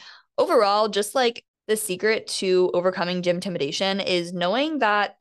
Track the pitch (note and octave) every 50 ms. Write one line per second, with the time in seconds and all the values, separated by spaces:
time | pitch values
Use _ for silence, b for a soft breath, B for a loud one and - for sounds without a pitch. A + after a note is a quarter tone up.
0 | B B B B B B _ - C4 E4 F4 C4 G#3 G3 G3+ G#3+ G#3+ A3 G3 G3
1 | G#3 - - C#4 B3+ A#3 A#3 - - _ _ _ _ - G#3+ G#3+ - - F#3 F3+
2 | G3 G#3+ A3 G#3 - - - - - F#3+ F#3 F#3 F3+ F3 - F3 F3 F#3 F#3 F#3+
3 | F3 F3 F3+ F3+ F3 F3+ F3 F3 F#3+ G3+ F3 E3+ C#3 C#3 D#3+ - G3 F#3+ F#3+ G3
4 | F#3+ - F#3 F3 E3+ E3+ F3+ F3+ F3 F3 G3+ B3 C#4+ D#4 D#4+ C#4+ B3+ G#3+ G#3 G#3
5 | G3+ - - -